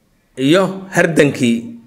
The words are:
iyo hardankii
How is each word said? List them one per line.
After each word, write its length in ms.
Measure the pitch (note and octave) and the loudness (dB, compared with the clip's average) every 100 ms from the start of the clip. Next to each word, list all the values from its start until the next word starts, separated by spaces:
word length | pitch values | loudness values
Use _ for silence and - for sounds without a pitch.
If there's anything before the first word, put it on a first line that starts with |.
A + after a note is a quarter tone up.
| _ _ _ - | _ _ _ -4
iyo 260 | C3+ F3 F#3 F#3+ - | 0 2 2 -4 -6
hardankii 680 | - F3 D#3 D3 C3 B2 A#2 - - | -2 0 2 2 2 0 -2 -4 -16